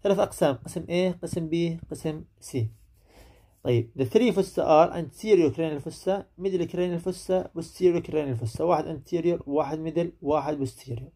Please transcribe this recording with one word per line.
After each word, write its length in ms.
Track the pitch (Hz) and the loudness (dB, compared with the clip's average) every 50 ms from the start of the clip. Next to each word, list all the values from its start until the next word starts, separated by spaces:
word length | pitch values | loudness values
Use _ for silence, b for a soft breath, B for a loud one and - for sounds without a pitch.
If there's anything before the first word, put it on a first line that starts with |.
ثلاث 160 | _ 208 196 190 | _ 2 2 2
أقسام، 360 | 208 - - - 175 147 135 | 2 -2 0 0 0 0 0
قسم 280 | - - - - 175 | -2 -6 -10 -10 -10
A، 360 | 165 - 170 175 185 185 175 175 | -6 -2 -2 0 0 0 -2 -4
قسم 280 | - 170 - 180 165 160 | -8 -6 -4 -4 -2 -2
B، 340 | 160 170 170 170 165 165 - - | 0 0 0 0 -2 -6 -8 -12
قسم 340 | 156 - - 160 151 156 - _ _ _ | -12 -6 -6 -6 -6 -6 -12 _ _ _
C. 180 | - - - 135 113 110 - - - _ _ b b b b b b b b b b b b b | -18 -6 -4 -2 -2 -4 -6 -12 -20 _ _ b b b b b b b b b b b b b
طيب، 280 | _ 135 123 117 113 - - - | _ 0 2 2 0 -2 -4 -4
the 40 | |
three 300 | 135 117 - 220 247 240 180 | -4 2 4 4 4 4 4
fossa 280 | 190 190 190 - - | 2 -2 0 -2 -2
are 300 | 151 - 156 151 165 - | 4 6 8 8 8 6
anterior 600 | - 175 165 127 - - - 214 214 180 165 143 117 | 4 -6 -6 -8 -10 -8 4 4 6 6 6 4 2
cranial 260 | 165 165 160 151 143 143 | 0 -2 -2 -2 -6 -8
fossa, 380 | 165 - - - 190 190 202 190 _ _ - | -10 -12 -6 -2 -2 -2 -2 -4 _ _ -6
middle 240 | 180 196 190 175 170 | -6 -4 -2 -2 -4
cranial 340 | 170 - 175 180 180 170 170 170 | -4 -2 -2 -2 -2 -2 -4 -4
fossa, 400 | 185 180 185 - - 185 185 - - _ | -6 -6 -6 -2 0 0 0 0 -4 _
posterior 460 | 165 165 - - - 185 180 170 175 170 | -10 -10 -10 -6 2 4 4 4 4 -2
cranial 300 | - - 151 147 139 127 113 | -2 -2 -2 0 0 -4 -4
fossa. 180 | 120 110 - - | -4 -6 -4 -2
واحد 240 | 156 170 180 151 151 | 2 2 2 2 0
anterior، 580 | 156 160 135 - - 180 170 160 175 170 - - | -4 -8 -10 -8 -4 -4 0 0 0 0 0 -4
واحد 420 | 143 143 151 151 135 151 156 160 165 | -2 -2 0 0 -2 -4 -6 -6 -4
middle، 200 | 151 170 170 175 - _ | -2 -2 -2 -2 -6 _
واحد 440 | - 143 151 151 147 151 156 147 135 | -2 0 0 0 0 -2 -4 -4 -4
posterior. 440 | 120 - - - 131 120 113 - - _ | -6 -8 -12 -12 -10 -10 -10 -10 -14 _